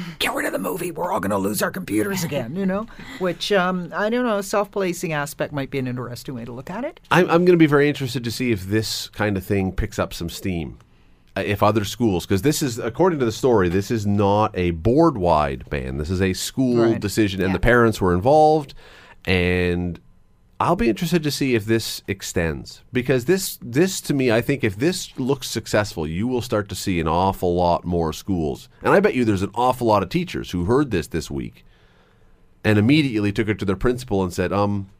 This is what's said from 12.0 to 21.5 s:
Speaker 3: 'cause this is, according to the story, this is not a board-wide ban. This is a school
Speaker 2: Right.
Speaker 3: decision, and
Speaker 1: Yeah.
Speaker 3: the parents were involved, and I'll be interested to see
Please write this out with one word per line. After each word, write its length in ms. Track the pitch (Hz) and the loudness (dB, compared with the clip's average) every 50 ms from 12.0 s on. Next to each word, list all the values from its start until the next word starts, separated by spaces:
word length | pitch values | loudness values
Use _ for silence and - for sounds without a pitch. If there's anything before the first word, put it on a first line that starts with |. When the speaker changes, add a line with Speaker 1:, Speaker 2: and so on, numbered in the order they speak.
| 123 110 92 85 - | 0 0 0 0 0
Speaker 3:
'cause 180 | - 98 95 92 | 0 0 0 2
this 200 | 143 151 - 160 | 0 0 0 -2
is, 160 | 131 113 107 | -2 -4 -4
according 400 | - - - - 170 190 170 143 | -6 -6 0 2 2 2 2 2
to 60 | 127 | 0
the 80 | 113 107 | -2 0
story, 360 | - - 131 117 104 92 87 | 0 2 4 4 6 4 4
this 220 | 85 98 98 - | 2 0 0 0
is 160 | 123 110 104 | -2 -2 0
not 460 | 101 101 101 104 98 101 104 107 - - | 0 2 2 4 4 4 4 2 0 0
a 140 | 92 92 87 | 0 0 0
board-wide 960 | 85 80 82 110 123 151 165 165 139 104 87 87 80 76 76 71 69 65 64 - | -2 0 2 2 4 6 4 4 2 2 2 2 4 4 2 0 -2 -6 -8 -6
ban. 260 | 73 69 64 65 65 | -6 -6 -4 -4 -6
This 120 | 71 76 80 | -6 -4 -2
is 140 | 95 90 95 | 0 0 2
a 120 | 95 95 | 0 0
school 500 | - - - - 135 135 123 120 117 113 117 110 | -2 -6 -6 -2 0 0 2 4 4 4 4 2
Speaker 2:
Right. 80 | 98 | 0
Speaker 3:
decision, 400 | 101 101 98 110 107 98 95 95 | -2 -2 0 2 2 2 2 0
and 80 | 90 95 | 0 0
Speaker 1:
Yeah. 40 | 92 | 0
Speaker 3:
the 40 | 90 - 117 120 | 2 4 4 6
parents 260 | 120 117 113 107 - | 6 6 4 2 2
were 140 | 98 90 87 | 2 2 2
involved, 600 | 90 95 127 151 156 156 156 156 156 143 - - - - - - - - - - - - | 2 4 4 4 6 6 6 4 2 -2 -6 -12 -20 -20 -20 -20 -20 -20 -20 -20 -10 -2
and 760 | - 92 90 87 90 90 90 90 90 87 90 90 87 85 - - - - - - _ _ _ _ _ _ _ | 0 2 2 2 2 2 2 0 0 0 -2 -2 -4 -6 -8 -14 -20 -20 -20 -20 _ _ _ _ _ _ _
I'll 160 | 104 135 170 | 0 0 0
be 120 | 196 233 233 | 2 2 0
interested 340 | 208 185 180 160 175 170 151 | 0 0 -2 0 0 0 0
to 80 | 147 | 0
see 240 | 139 - 143 135 | -2 -2 0 2